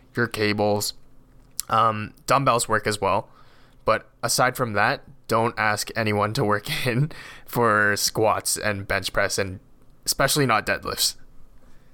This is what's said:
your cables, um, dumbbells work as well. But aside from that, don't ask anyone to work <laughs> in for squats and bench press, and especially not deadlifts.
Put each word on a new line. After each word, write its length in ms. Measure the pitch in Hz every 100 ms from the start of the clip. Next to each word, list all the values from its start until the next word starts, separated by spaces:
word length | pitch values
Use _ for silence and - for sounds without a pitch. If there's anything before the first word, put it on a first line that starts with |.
| - -
your 120 | 117
cables, 640 | - 104 104 104 104 - - - - - - - - -
um, 440 | 113 113 107 104 - -
dumbbells 400 | 131 135 120 113
work 160 | 107 110
as 140 | 104
well. 260 | 95 98 - - - - - - -
But 220 | 110 - -
aside 340 | 117 - 127 123
from 180 | 120
that, 280 | 101 113 143 - - -
don't 280 | 113 117 113
ask 320 | 107 104 - -
anyone 380 | 107 104 104
to 100 | 113
work 420 | 104 101 - - 131
<laughs> 0 |
in 240 | 117 156 - - - -
for 500 | 120 117 104 104 101
squats 580 | - - 107 95 - -
and 300 | 107 98 98
bench 260 | 98 95
press, 240 | - 98 -
and 200 | 95 92 - - - - -
especially 400 | - 139 151 131
not 200 | 110 104
deadlifts. 500 | 87 - - - - - - - - - - -